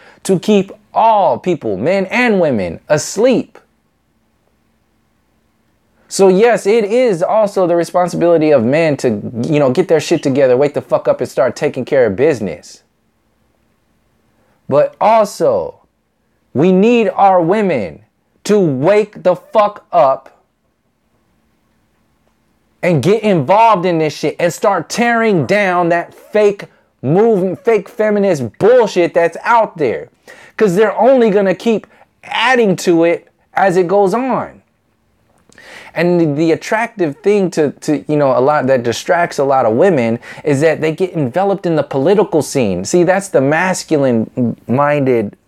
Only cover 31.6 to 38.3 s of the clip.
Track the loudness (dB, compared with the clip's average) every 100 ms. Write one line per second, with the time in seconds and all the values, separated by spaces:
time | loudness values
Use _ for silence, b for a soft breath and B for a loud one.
31.6 | -2 -4 -4 b b _ -10 -2 0 2
32.6 | 2 0 0 2 2 0 _ _ _ -2
33.6 | 0 2 2 2 2 0 -4 -6 -6 -14
34.6 | _ _ _ _ _ _ _ _ _ _
35.6 | B B B -4 0 2 0 0 0 -2
36.6 | -2 -4 -4 -4 -6 -4 -2 0 0 -2
37.6 | -2 -4 -4 -4 -2 0 0